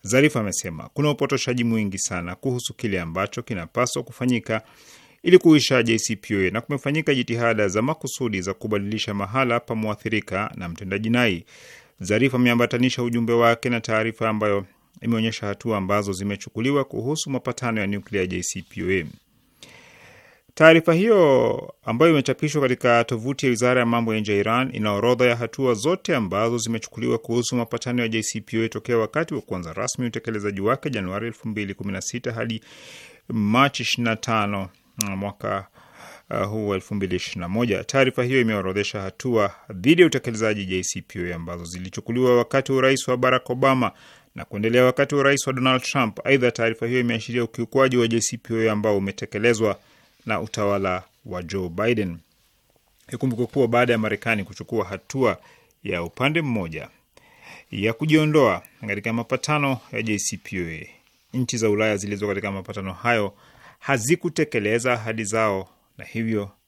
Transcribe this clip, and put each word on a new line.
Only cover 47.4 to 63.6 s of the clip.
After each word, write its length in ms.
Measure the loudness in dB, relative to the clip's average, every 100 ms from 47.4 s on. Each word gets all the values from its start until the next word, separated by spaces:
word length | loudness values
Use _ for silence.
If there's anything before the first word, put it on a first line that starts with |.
ukiukwaji 520 | -4 -4 -2 0 2 2
wa 120 | 2
J 120 | 0
C 160 | -2 -6
P 180 | -6
O 140 | 0 0
A 40 |
ambao 260 | 2 0 0
umetekelezwa 800 | -2 -6 -8 0 2 2 0 -2 _ _ _ _ -6
na 140 | -6
utawala 640 | -4 -2 0 0 -2 -4 -8 _ -12
wa 160 | -10
Joe 260 | -6 -6 -6
Biden. 500 | -2 0 0 -2 -6 _ _ _ _ _ _ _ _ -14
Ikumbukwe 340 | -4 -4 -2 -2
kuwa 220 | 0 2
baada 240 | 4 4
ya 60 | 2
Marekani 460 | 0 -4 -2 -2
kuchukua 400 | -4 -12 -6 -4
hatua 540 | -4 -8 _ 0 0 0 -10 _ _ _
ya 180 | -6 -4
upande 400 | -6 -2 0 0
mmoja 460 | -2 -2 -4 -8 -12 _ _ _ _ _ -20 -20 _
ya 220 | -2 -2
kujiondoa 680 | -2 2 4 4 4 4 2 -6 _ -8
katika 260 | -6 -4
mapatano 680 | -4 -4 -6 -2 0 0 -4 -6
ya 100 | -6
J 160 | -2 -2
C 180 | -4 -8
P 240 | -8 -6
O 40 | -6
A, 180 | -8 -16 -20 _ _ _
nchi 220 | -4 -2 0
za 140 | 0
Ulaya 260 | 2 2 0
zilizo 320 | -4 -4 -2
katika 240 | -2 -4
mapatano 400 | -8 -10 -10 -10
hayo 420 | -4 0 0 0 -6 -20 _